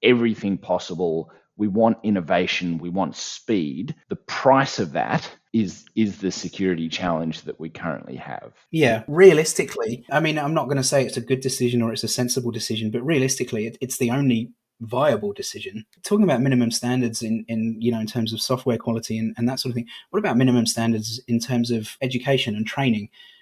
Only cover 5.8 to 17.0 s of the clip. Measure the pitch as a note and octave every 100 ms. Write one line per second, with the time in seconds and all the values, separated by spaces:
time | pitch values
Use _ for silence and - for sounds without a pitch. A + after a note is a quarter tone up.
5.8 | - A2 G#2 F#2 F#2+ - F2 - F#2 E2
6.8 | E2 - F2+ E2 D#2+ D#2 D2 - D#2+ -
7.8 | E2+ C#2 - B1+ - G#1+ - _ - D#3+
8.8 | B2+ A2 B2+ D#3 F#3+ D#3 D#3 - - B2+
9.8 | A2+ B2 - C#3+ D#3+ D3+ D3 D#3+ B2+ C#3
10.8 | C3 C#3+ C3 B2 A#2 C3 C3 - B2 A#2+
11.8 | A2+ A#2 A2+ - B2 C3 A#2 A2 - A2
12.8 | A2 A#2+ C3+ D3 C3 - B2 A2 A2+ -
13.8 | B2 - A#2+ C3+ C#3 A2+ A#2+ _ _ -
14.8 | A2 B2 D3+ G#2+ G2+ G2+ - G#2+ F#3+ A2
15.8 | - _ - G#3 F#3 A#2+ C#3 B2+ A#2 -
16.8 | A#2+ B2+